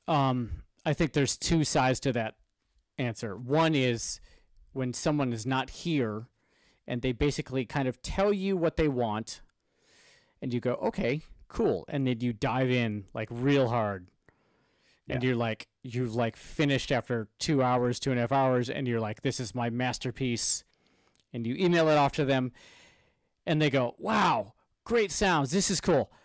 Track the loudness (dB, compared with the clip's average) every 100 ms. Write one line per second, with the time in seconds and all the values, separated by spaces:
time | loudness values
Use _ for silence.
0 | -2 2 4 2 -2 -8 -12 _ -4 0
1 | 0 2 0 0 2 2 4 2 2 2
2 | 0 -2 -4 -8 _ _ _ _ _ -6
3 | -6 -4 -8 -8 0 2 4 4 2 2
4 | -2 -4 -10 -20 _ _ -12 -6 -4 -2
5 | 0 0 0 -2 -2 -2 -4 -8 -2 0
6 | 0 -4 -10 _ _ _ _ _ -8 -4
7 | -2 0 0 0 -4 -4 -2 -2 -2 -4
8 | -6 0 2 2 0 0 0 2 0 0
9 | -2 -2 -6 -12 -18 _ _ _ _ _
10 | -20 _ _ _ -4 -2 -2 -2 -4 -2
11 | -2 -2 -6 -20 -14 -2 0 0 -2 -2
12 | -2 0 -2 -2 -2 0 2 2 0 -4
13 | -8 -8 -8 -2 2 2 2 0 -2 -4
14 | -12 _ -20 _ _ _ _ _ _ _
15 | -8 -2 0 0 -2 -4 -12 _ -8 -4
16 | -2 0 -2 -4 -12 -2 0 0 0 -2
17 | 0 -4 -4 _ 0 2 4 2 2 0
18 | -2 0 2 2 4 2 0 -2 -2 -2
19 | -2 -4 -4 -4 -6 -4 -4 -2 -2 -2
20 | -8 -4 -4 -2 -2 -4 -8 _ _ _
21 | _ _ _ -8 -6 0 2 4 4 4
22 | 4 2 0 2 0 -8 -20 -20 -20 _
23 | _ _ _ _ -2 2 2 2 0 -4
24 | -2 2 2 2 -4 _ _ _ -2 0
25 | 2 2 2 2 2 2 2 0 4 2
26 | 2 _